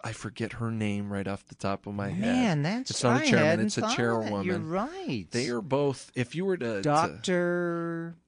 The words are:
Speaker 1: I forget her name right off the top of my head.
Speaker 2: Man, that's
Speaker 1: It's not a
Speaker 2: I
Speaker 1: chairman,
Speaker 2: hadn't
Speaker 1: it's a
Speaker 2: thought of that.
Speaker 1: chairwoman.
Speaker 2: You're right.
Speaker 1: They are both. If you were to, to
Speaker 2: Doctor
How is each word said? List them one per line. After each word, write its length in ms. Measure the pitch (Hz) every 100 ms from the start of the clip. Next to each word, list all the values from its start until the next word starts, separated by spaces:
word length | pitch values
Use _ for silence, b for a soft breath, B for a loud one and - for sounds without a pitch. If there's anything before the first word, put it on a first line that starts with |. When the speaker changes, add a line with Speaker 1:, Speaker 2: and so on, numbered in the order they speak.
Speaker 1:
I 80 | 113
forget 400 | 110 110 - 113
her 180 | 113 113
name 400 | 113 107 101 101
right 160 | 101 98
off 180 | 98 -
the 80 | -
top 300 | 98 98 -
of 60 | 101
my 140 | 101
head. 100 | 175
Speaker 2:
Man, 420 | 226 254 240 151
that's 280 | 147 226 262
Speaker 1:
It's 120 | -
not 180 | 247 247
a 40 | 302
Speaker 2:
I 40 |
Speaker 1:
chairman, 160 | 202 151
Speaker 2:
hadn't 200 | - 107
Speaker 1:
it's 100 | -
a 40 |
Speaker 2:
thought 80 | -
of 0 |
that. 60 | -
Speaker 1:
chairwoman. 480 | 120 117 110 101 95
Speaker 2:
You're 140 | -
right. 680 | 160 180 254 370 349 120 82
Speaker 1:
They 180 | 120 143
are 120 | 240
both. 500 | 175 135 143 131 - -
If 180 | 120 156
you 100 | 190
were 100 | 180
to, 180 | 120 104
to 60 |
Speaker 2:
Doctor 1300 | 143 147 170 131 117 180 175 175 175 170 170 165 170 165